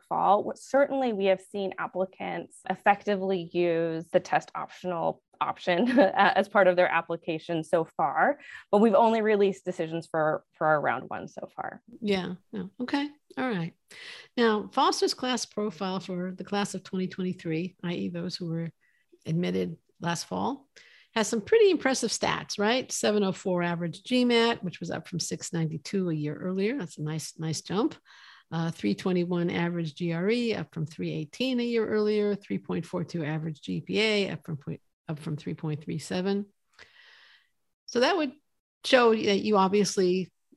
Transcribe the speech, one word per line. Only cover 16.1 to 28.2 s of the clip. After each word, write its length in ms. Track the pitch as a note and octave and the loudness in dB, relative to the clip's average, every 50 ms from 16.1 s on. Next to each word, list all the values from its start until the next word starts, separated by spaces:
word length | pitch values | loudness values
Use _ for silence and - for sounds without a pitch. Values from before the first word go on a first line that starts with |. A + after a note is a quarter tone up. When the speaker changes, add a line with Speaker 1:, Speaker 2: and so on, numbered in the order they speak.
| F#3 F3 F3+ F#3 F#3 | -6 -6 -6 -6 -8
Speaker 2:
the 80 | F#3 F#3+ | -10 -8
class 300 | - G3+ G3+ G3+ G3 - | -4 -4 -2 -2 -4 -6
of 80 | F#3 - | -10 -10
twenty 240 | - - F#3 F#3 F3+ | -8 -6 -4 -4 -4
twenty-three, 680 | - - F#3 F#3 F3+ F#3 - E3+ D#3+ D#3+ F3+ F#3 - _ | -4 -6 -6 -6 -6 -6 -6 -4 -4 -4 -4 -6 -8 _
I 100 | - E3+ | -8 -6
E 160 | F3 G3 G3 F#3+ | -6 -4 -6 -6
those 280 | F3 E3+ F3 F3+ - | -6 -6 -8 -8 -8
who 140 | - F3+ E3 | -8 -6 -6
were 200 | E3 E3 E3 E3 - _ _ _ _ _ _ _ _ _ - | -6 -6 -6 -8 -10 _ _ _ _ _ _ _ _ _ -6
admitted 500 | - D#3+ E3+ F3+ F3+ F3+ F#3 F3+ F3+ D#3+ - _ _ _ - | -2 -2 0 0 0 -2 -2 -2 -4 -6 -10 _ _ _ -8
last 240 | - E3+ E3+ - - | -6 -4 -4 -4 -6
fall, 420 | - F#3 F3+ G3 - C#4 C4+ _ _ _ - - - - - _ _ - | -6 -6 -4 -4 -4 -6 -8 _ _ _ -20 -20 -20 -20 -20 _ _ -2
has 140 | A3 G#3+ G#3+ | -2 -2 0
some 120 | A#3+ A3+ | -2 -4
pretty 300 | - - G#4+ A#4 G#4+ G4 | 0 4 6 6 6 6
impressive 400 | E4+ C#4+ - C4+ C4 - B3 G#3 | 6 4 2 0 0 0 -2 -2
stats, 480 | - - - - D#3 D#3+ D#3 - - - | -2 -2 0 0 -2 -2 -4 -6 -4 0
right? 320 | G3+ G#3+ A#3+ C4 - - | 0 2 2 0 -2 -4
Seven 320 | - - - A3 G#3 G#3 | -4 -2 0 2 2 2
oh 80 | G3 F#3+ | 2 0
four 320 | F3 - - G3 F3+ F3 | -2 -2 -2 -2 0 0
average 400 | F3 F3 F3 E3+ F3 E3 D3+ - | 0 -2 -2 -2 -4 -6 -8 -8
G 220 | - - B3 B3+ B3 | -4 0 2 2 4
mat, 380 | A#3+ A#3+ A#3 A#3 A#3 A#3 - - | 4 4 4 4 2 0 -2 -4
which 160 | F3 - - | -8 -8 -8
was 100 | F3 E3+ | -8 -8
up 160 | - - - | -6 -8 -8
from 140 | - F3+ D#3+ | -6 -6 -6
six 320 | - - - - - - | -6 -6 -8 -8 -8 -4
ninety-two 580 | - E3 E3 D#3 D#3+ D#3 - - - G3 F#3 F3 | -2 -2 -2 -2 -4 -6 -8 -4 -4 -2 -2 -2
a 40 | D#3+ | -2
year 220 | D3+ D3 D3 D3+ | -2 -4 -4 -6
earlier. 400 | - - F#3 F#3 F#3+ G3 G#3+ C4+ | -6 -6 -4 -2 -2 -2 -2 -2
That's 220 | C#4+ F3+ D3 - - | -4 -6 -8 -8 -8
a 40 | |
nice, 320 | D3+ D3+ D#3+ D#3 - - - - | -6 -4 -4 -6 -8 -10 -10 -6
nice 220 | D#3+ D#3+ C#3+ - | -6 -4 -4 -6
jump. 340 | - - - G3+ B3 D4+ - - _ - - - | -6 -4 -2 0 0 0 -2 -8 _ -20 -20 -20